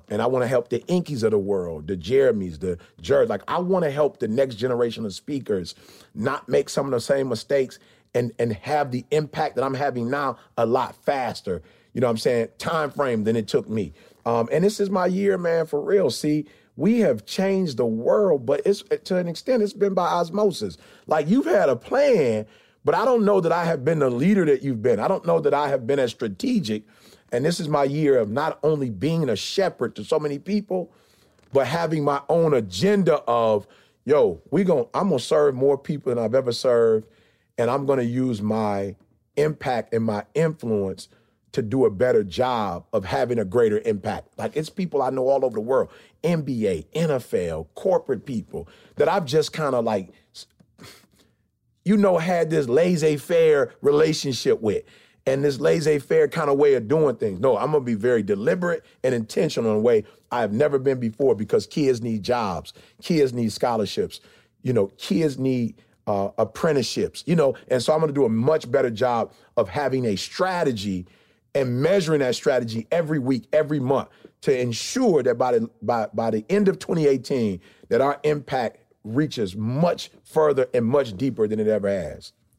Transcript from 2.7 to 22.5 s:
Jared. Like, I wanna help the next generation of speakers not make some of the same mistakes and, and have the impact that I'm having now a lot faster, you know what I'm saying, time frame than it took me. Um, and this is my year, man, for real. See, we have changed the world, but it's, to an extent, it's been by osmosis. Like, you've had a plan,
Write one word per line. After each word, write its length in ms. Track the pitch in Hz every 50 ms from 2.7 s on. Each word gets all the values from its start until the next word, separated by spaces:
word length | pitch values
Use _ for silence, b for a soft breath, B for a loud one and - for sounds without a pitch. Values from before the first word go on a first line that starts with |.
| 87 85 b b b b
Jared. 260 | 82 80 135 139 123
Like, 140 | 113 107 98 -
I 100 | - 151
wanna 320 | 170 185 180 190 185 170 147
help 300 | 135 147 151 139 - -
the 80 | 120
next 280 | 107 110 131 139 135 120
generation 480 | 98 120 127 123 120 120 117 110 110 113
of 120 | 101 92
speakers 580 | - - - 151 135 - - 104 92 87 82 - B B B B B B B B
not 340 | 110 107 131 139 147 -
make 220 | - 135 143 139 -
some 160 | - 151 139
of 60 | 139
the 100 | 131 117
same 260 | - - 139 139 135
mistakes 520 | 131 117 110 - - 143 139 131 - - - b b b b b b -
and, 180 | 123 123 117 -
and 160 | - 117 117 107
have 380 | - - - 151 147 143 131
the 120 | 123 123 - -
impact 460 | 147 156 151 147 - 160 156 143 -
that 80 | 123 131
I'm 100 | 135 135
having 380 | 127 143 139 127 123 117 117
now 260 | 139 143 143 135 120 b b b b -
a 60 | 117
lot 280 | 113 123 131 123 - -
faster, 680 | _ - - 143 135 123 113 87 - - 104 90 82 - b b b b b b
you 80 | 117
know 60 | 127
what 40 | 120
I'm 60 | 113
saying, 320 | 110 - 139 123 117 113 - _ -
time 320 | - 165 165 160 151 143
frame 320 | - 143 143 131 120 110 104
than 120 | 110 113
it 120 | 117 107
took 200 | - - 131 101
me. 260 | 104 107 110 95 76 - b b b b b b
Um, 200 | 117 113 120 117 117
and 120 | 135 160 180
this 160 | 208 214 -
is 120 | 202 190
my 160 | 196 - -
year, 320 | - 185 190 202 196 190 180
man, 260 | 175 170 165 165 160
for 160 | 160 - 147
real. 300 | 147 - 190 202 180 135
See, 340 | - - - 151 151 151 147 b b b b b b
we 240 | 120 143 202 233 240
have 240 | 208 160 123 107 -
changed 520 | - - - 190 196 196 190 185 160 127
the 80 | 113 123
world, 640 | 117 110 113 120 143 202 214 208 190 160 139 120
but 140 | 117 143 147 -
it's, 180 | 185 202 - - - 151 - -
to 140 | - 190
an 100 | 180 175
extent, 340 | 170 160 - - - 262 240
it's 120 | 208 202 -
been 200 | - 202 202 196
by 140 | 185 175
osmosis. 680 | 160 170 175 170 165 170 208 214 202 147 - 107 92 78 - B B B B B
Like, 220 | B 151 156 147
you've 180 | 151 214 269 302
had 240 | 320 - 202 175 143
a 60 | 127
plan, 720 | - - - 247 262 285 285 247 180 139 120 110 107 107 b